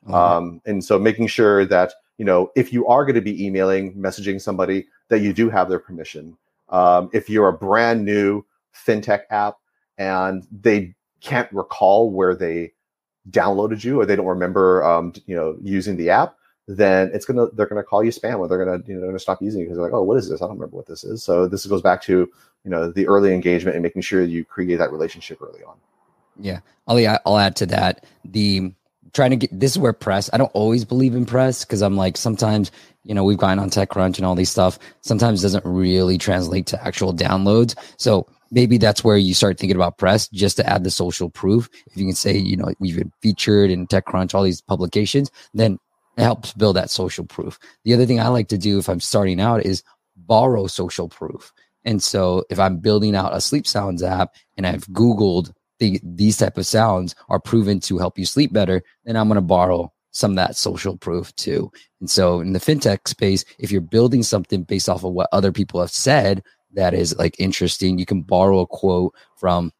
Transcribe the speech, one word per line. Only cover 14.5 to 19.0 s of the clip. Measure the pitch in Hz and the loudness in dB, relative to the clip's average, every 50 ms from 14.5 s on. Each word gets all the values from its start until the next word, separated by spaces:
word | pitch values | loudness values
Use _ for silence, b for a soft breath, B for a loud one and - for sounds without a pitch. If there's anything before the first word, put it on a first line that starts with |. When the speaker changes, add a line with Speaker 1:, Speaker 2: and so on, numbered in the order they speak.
| 92 101 95 92 92 92 76 | 0 2 4 4 4 4 4
Speaker 2:
um, | 82 85 85 85 85 87 - _ | 2 2 2 0 -4 -10 -14 _
you | - 92 | -8 -6
know, | 85 80 80 78 - 95 | -4 -4 -4 -6 -6 -8
using | 101 98 98 92 104 98 | -4 -4 -4 -2 -4 -4
the | 85 85 85 | -2 0 2
app, | 90 117 156 180 _ _ _ _ _ _ _ | 2 2 2 0 _ _ _ _ _ _ _
then | - 98 92 104 98 95 95 95 92 - | -16 0 2 4 4 6 4 2 2 -2
it's | 104 - | -8 -4
gonna, | - 131 123 120 113 - | -2 0 0 0 0 0
they're | 107 104 | -4 -4
gonna | - 107 104 101 | -2 -2 -8 -6
call | - - 101 110 | -2 0 0 0
you | 117 | 0
spam, | 113 - - 110 123 104 | -2 -4 -6 -6 -4 -4
or | 92 85 | -4 -2
they're | 92 92 92 | -2 -2 -2
gonna, | 92 90 90 - | -2 -4 -6 -8
you | - 98 | -10 -12
know, | 92 | -10